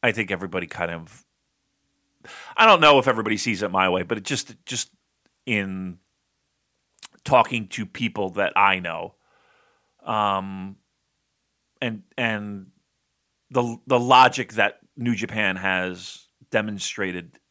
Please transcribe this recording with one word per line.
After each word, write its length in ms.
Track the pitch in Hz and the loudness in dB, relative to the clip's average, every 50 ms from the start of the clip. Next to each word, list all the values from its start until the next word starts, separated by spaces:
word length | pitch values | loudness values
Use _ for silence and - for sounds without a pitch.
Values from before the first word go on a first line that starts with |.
| - | 0
I 80 | 120 | -2
think 200 | 107 107 110 92 | -2 -2 -4 -4
everybody 360 | 101 87 92 92 82 92 90 85 | -4 -6 -6 -6 -6 -6 -8 -8
kind 240 | - - 87 85 | -8 -6 -6 -6
of, 320 | 85 82 82 82 - - _ _ _ _ _ _ _ _ _ _ _ _ _ _ _ _ _ _ _ _ _ - - - - - - | -6 -10 -12 -16 -20 -20 _ _ _ _ _ _ _ _ _ _ _ _ _ _ _ _ _ _ _ _ _ -20 -20 -20 -20 -14 0
I 100 | - 226 | 4 6
don't 160 | 220 202 175 | 6 8 8
know 180 | 160 151 147 135 | 8 8 8 8
if 80 | 123 135 | 6 4
everybody 300 | 120 113 107 107 110 101 | 0 0 0 -2 -2 -2
sees 240 | - 120 107 92 104 | -2 -4 -4 -2 -4
it 80 | 98 | -2
my 180 | 90 95 95 92 | 2 2 2 2
way, 140 | 90 90 90 | 2 0 0
but 140 | 87 117 107 | -2 -6 -6
it 60 | 98 | -4
just, 320 | - 143 - - - 113 _ _ | -6 -6 -6 -6 -10 -16 _ _
just 260 | - 127 117 - _ _ _ _ _ _ _ _ _ _ _ _ | -10 -8 -8 -8 _ _ _ _ _ _ _ _ _ _ _ _
in 520 | - 113 104 98 95 95 92 95 92 87 90 _ _ _ _ _ _ _ _ _ _ _ _ _ _ _ _ _ _ _ _ - - _ _ _ | -4 -4 -4 -4 -4 -8 -8 -10 -10 -12 _ _ _ _ _ _ _ _ _ _ _ _ _ _ _ _ _ _ _ _ _ -20 -20 _ _ _
talking 440 | - 139 123 113 - 127 117 107 95 | 2 4 4 4 4 -2 -8 -8 -8
to 160 | - - 110 | -10 -10 -10
people 460 | - _ - 117 113 - - 101 95 | -10 _ -6 -6 -6 -4 -6 -8 -6
that 220 | 85 101 98 90 - 98 | -4 -2 -2 0 2 2
I 220 | 98 98 95 92 | 2 2 2 0
know, 360 | 90 87 82 82 85 - _ _ _ _ _ _ _ _ _ _ _ _ _ _ _ _ _ _ _ | -4 -8 -10 -10 -10 -14 _ _ _ _ _ _ _ _ _ _ _ _ _ _ _ _ _ _ _
um, 720 | - 113 107 104 101 98 95 95 98 95 95 92 98 98 _ _ _ _ _ _ _ _ _ _ _ _ _ _ _ _ _ _ _ _ _ | -6 -2 0 0 0 0 -2 -4 -6 -10 -10 -12 -12 -14 _ _ _ _ _ _ _ _ _ _ _ _ _ _ _ _ _ _ _ _ _
and, 220 | - 120 110 104 95 _ _ - | -8 -8 -8 -10 -16 _ _ -4
and 500 | 123 113 110 104 104 104 101 98 95 - _ _ _ _ _ _ _ _ _ _ _ _ _ _ _ _ | -4 -4 -4 -4 -6 -10 -12 -14 -16 -18 _ _ _ _ _ _ _ _ _ _ _ _ _ _ _ _
the, 280 | 127 127 123 120 113 - _ - | -2 -2 -2 -2 -6 -10 _ 0
the 120 | 135 123 | 0 0
logic 540 | 120 123 135 123 131 131 135 135 120 - 110 | 4 6 8 8 8 8 6 0 -8 -8 -2
that 260 | 107 101 101 - _ _ _ _ | 0 0 0 -2 _ _ _ _
New 200 | - 120 120 117 | -6 -2 -2 -2
Japan 400 | 95 110 - 107 110 107 98 95 92 | -2 -4 -6 -4 -2 -2 -2 -2 -2
has 680 | 92 95 95 92 90 92 90 87 92 - - - - _ _ _ - _ | -2 -2 -2 -2 -2 -4 -6 -10 -14 -18 -18 -20 -20 _ _ _ -20 _
demonstrated 880 | - 113 104 110 104 95 - - - - 101 92 90 90 85 - _ - _ _ | -2 -2 -2 -2 -8 -10 -10 -10 -6 -6 -6 -4 -4 -8 -10 -14 _ -20 _ _